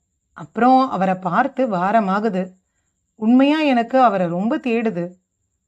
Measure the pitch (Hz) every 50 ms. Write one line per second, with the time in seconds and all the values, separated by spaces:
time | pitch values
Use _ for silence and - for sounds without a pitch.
0 | _ _ _ _ _ _ _ - - - _ - 233 254 262 262 262 262 - 190
1 | 185 190 185 185 185 180 170 208 254 269 262 - 262 247 202 175 180 190 208 226
2 | 214 190 185 208 208 233 185 185 185 185 - _ _ _ _ _ _ _ _ _
3 | _ _ _ _ 220 214 240 254 269 285 294 320 311 294 262 240 226 233 254 262
4 | 254 233 196 196 185 170 170 175 196 226 285 311 311 254 226 233 233 226 185 175
5 | 175 175 185 _ _ _ _ _ _ _ _ _ _